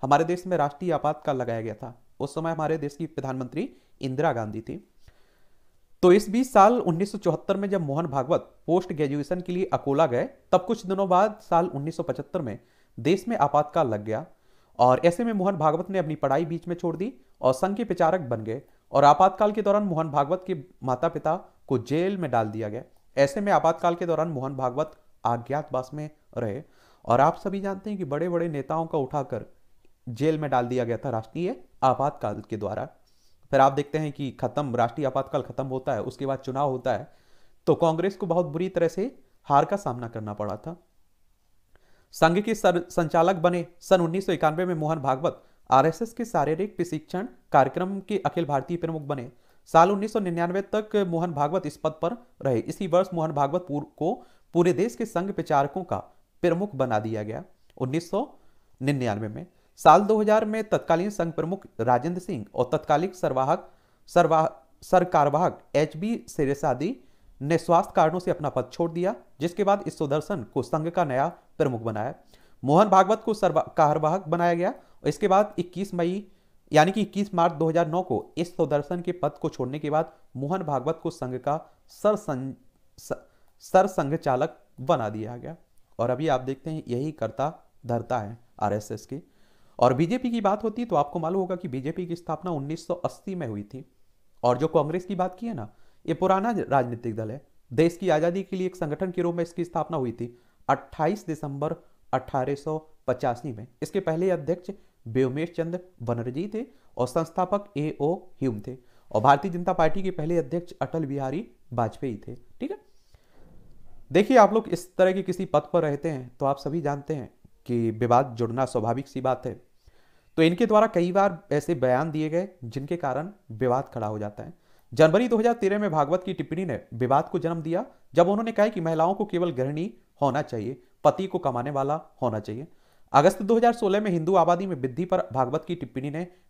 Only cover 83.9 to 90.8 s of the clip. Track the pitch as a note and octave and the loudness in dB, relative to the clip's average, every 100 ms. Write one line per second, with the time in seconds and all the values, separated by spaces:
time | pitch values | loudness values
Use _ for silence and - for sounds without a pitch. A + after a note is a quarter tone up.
83.9 | G#3 C#3+ D#3+ D3 B2+ C#3+ - _ - B2+ | 0 -2 -2 0 0 -2 -6 _ -8 -2
84.9 | D3+ A2 G#2+ G#2+ A#2+ B2+ E3+ _ _ _ | 0 0 -6 -10 -10 -14 -16 _ _ _
85.9 | - A#2+ B2+ D#3 C3 C3 C3+ D#3+ D#3 - | -4 -2 0 0 0 -2 -8 -6 -8 -4
86.9 | A#2+ D3+ D#3 A2+ - C#3+ - _ _ A#2 | -4 -4 -6 -6 -4 -6 -6 _ _ -4
87.9 | A#2 A2 B2 G#2 A#2 _ - G#2 G#2 - | -4 -2 -4 -4 -12 _ -4 -2 -2 -6
88.9 | A2+ - C3+ - _ _ _ _ - B2 | -12 -12 -14 -16 _ _ _ _ 2 4
89.9 | C3 E3 B3 B3+ A#3 G3+ G#3 A3+ G#3+ | 4 0 0 -2 0 0 0 -4 -6